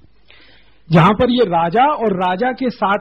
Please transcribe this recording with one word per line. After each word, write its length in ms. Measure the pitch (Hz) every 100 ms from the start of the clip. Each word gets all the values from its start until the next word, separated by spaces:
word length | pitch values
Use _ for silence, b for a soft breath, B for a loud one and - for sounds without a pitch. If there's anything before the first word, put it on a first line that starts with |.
| - _ - b b b b b b
जहां 220 | 165 180
पर 160 | 214 247
ये 140 | 247
राजा 400 | 202 170 170 214
और 280 | 285 294 226 185
राजा 360 | 180 185 254
के 180 | 254 254
साथ 280 | - 196 208